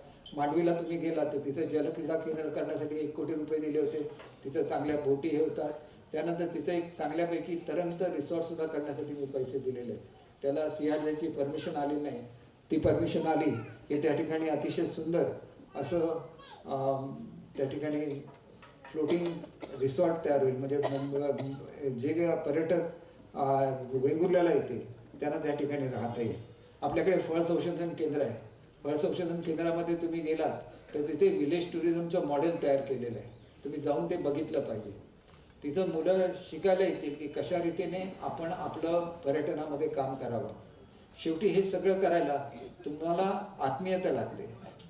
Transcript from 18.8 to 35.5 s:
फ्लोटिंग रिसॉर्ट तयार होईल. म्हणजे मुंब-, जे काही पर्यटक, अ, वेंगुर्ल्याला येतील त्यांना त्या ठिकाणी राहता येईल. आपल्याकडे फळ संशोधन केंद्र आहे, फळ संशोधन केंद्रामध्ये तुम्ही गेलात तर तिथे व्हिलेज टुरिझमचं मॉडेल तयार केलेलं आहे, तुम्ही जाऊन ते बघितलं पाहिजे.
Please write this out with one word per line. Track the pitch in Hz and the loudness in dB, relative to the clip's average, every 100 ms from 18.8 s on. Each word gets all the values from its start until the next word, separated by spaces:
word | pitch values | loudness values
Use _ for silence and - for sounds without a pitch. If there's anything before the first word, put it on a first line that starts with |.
| - | -8
फ्लोटिंग | 156 147 170 170 170 - - - 131 | -2 2 2 0 -4 -10 -12 -12 -2
रिसॉर्ट | 135 - 165 151 | 0 4 2 2
तयार | 151 139 | 2 4
होईल. | 131 127 | 4 2
म्हणजे | 139 143 | 0 0
मुंब-, | 135 139 139 139 143 127 135 135 - - 139 | 0 -2 -2 0 0 0 -4 -8 -10 -6 -4
जे | 117 143 | -2 0
काही | 165 170 | 2 2
पर्यटक, | 156 143 151 160 170 - - - - - | 2 2 0 2 2 0 -6 -16 -20 -12
अ, | - 135 139 135 127 123 | -2 2 4 4 0 -2
वेंगुर्ल्याला | 131 139 160 180 180 170 | 2 2 4 4 6 6
येतील | - 127 113 - - - - | 4 2 -4 -8 -14 -18 -6
त्यांना | 147 156 | -4 -2
त्या | 147 | -2
ठिकाणी | 143 143 143 131 | -2 -2 -2 -2
राहता | 117 113 120 | -2 -4 -2
येईल. | 110 - - - - - | -4 -4 -10 -18 -20 -4
आपल्याकडे | 143 165 190 175 | 0 2 4 4
फळ | 156 170 | 4 2
संशोधन | 170 160 170 160 170 | 2 2 0 -2 -2
केंद्र | 151 147 143 | -2 0 2
आहे, | 113 - - - - - | 0 -2 -12 -20 -20 -8
फळ | 143 151 | -2 0
संशोधन | 175 165 170 170 | 2 0 -2 -2
केंद्रामध्ये | 165 156 170 170 170 170 | -2 0 0 0 0 0
तुम्ही | 170 165 | -2 -2
गेलात | 156 156 151 - - - - | 0 0 0 -2 -10 -18 -6
तर | 151 | -4
तिथे | 147 147 196 | -2 4 4
व्हिलेज | 147 147 175 170 | 6 2 2 0
टुरिझमचं | 165 170 170 170 131 143 | 0 2 2 0 0 2
मॉडेल | 143 170 160 | 2 2 2
तयार | 147 139 | 4 4
केलेलं | 135 123 117 104 | 2 -2 -4 -6
आहे, | - - - - | -10 -16 -20 -12
तुम्ही | 139 151 | -8 -4
जाऊन | 147 156 170 | 0 0 0
ते | 175 | 0
बघितलं | 139 151 156 147 | 0 0 0 -2
पाहिजे. | 117 107 101 - - - - - - | -2 -4 -8 -12 -18 -20 -20 -20 -20